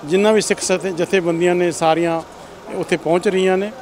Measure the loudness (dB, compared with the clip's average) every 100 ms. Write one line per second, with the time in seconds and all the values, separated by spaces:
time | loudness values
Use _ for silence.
0 | 0 2 4 4 2 -4 0 -2 -2 -4
1 | 0 0 0 0 2 2 0 2 2 2
2 | 0 -2 -6 -18 -20 -18 -10 -8 -2 -2
3 | 2 2 2 2 2 0 -2 -8